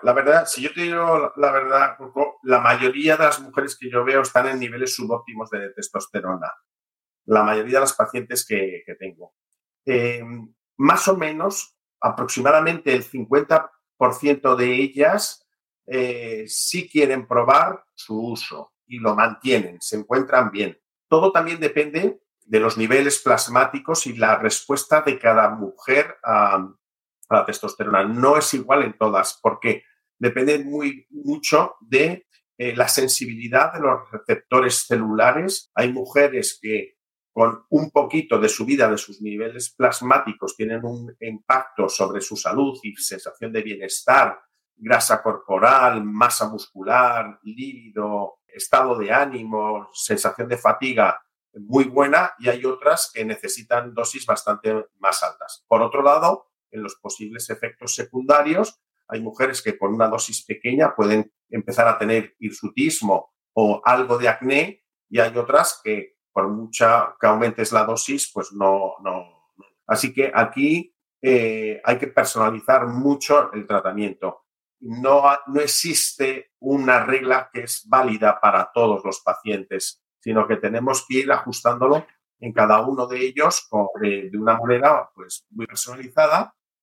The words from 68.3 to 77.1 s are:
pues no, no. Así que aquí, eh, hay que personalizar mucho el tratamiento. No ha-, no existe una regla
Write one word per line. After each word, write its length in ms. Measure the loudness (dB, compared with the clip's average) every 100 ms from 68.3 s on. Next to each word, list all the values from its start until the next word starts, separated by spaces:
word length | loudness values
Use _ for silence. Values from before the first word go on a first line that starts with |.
pues 180 | -8 -8
no, 420 | 0 2 2 -2 -6
no. 500 | -8 -8 -10 _ _ _ _ _ -4
Así 260 | -2 -2
que 200 | -2 0
aquí, 640 | 2 0 0 0 0 -4 _ _ _
eh, 580 | 2 2 2 -2 -6 -4
hay 160 | -2 -2
que 80 | 0
personalizar 800 | 0 0 0 0 0 2 2 2
mucho 640 | 0 0 0 2 2 2
el 140 | -4 -4
tratamiento. 800 | -2 -2 -4 -6 -6 -8 -10 _ _ _ _
No 500 | -12 -2 4 6 6
ha-, 120 | 4 0
no 160 | -2
existe 920 | 0 -2 -2 -2 -2 -2 -4 -4 -12 _
una 480 | -2 0 4 4
regla 460 | 4